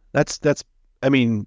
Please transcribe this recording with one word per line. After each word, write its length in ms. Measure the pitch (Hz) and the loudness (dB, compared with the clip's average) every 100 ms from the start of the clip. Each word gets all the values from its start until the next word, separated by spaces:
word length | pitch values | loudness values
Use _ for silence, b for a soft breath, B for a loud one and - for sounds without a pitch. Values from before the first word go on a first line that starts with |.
| _ | _
that's, 240 | 135 151 - | -2 -2 -2
that's, 240 | 151 139 - _ _ _ | -2 -2 -6 _ _ _
I 60 | 135 | 0
mean, 380 | 139 117 110 | 2 2 -2